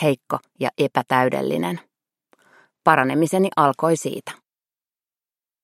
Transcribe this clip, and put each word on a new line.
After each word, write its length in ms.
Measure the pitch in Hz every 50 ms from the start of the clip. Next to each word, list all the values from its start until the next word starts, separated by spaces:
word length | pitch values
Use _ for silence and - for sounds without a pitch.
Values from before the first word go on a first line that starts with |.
heikko 360 | 156 151 135 - _ - 147 - - _ _ -
ja 100 | 135 123 - -
epätäydellinen. 1000 | 143 135 - 135 - - 135 127 127 127 139 135 131 139 151 160 170 - 175 - - _ _ _ _ _ _ _ _ _ _ _ _ _ _ _ _ _ _ _ -
Paranemiseni 640 | 165 160 143 131 131 135 151 165 151 - 190 190 185 -
alkoi 400 | 160 147 139 131 - 165 165 165
siitä. 360 | - - 135 - - - - - - _ _ _ _ _ _ _ _ _ _ _ _ _ _ _ _ _ _ _ _ _ _ _ _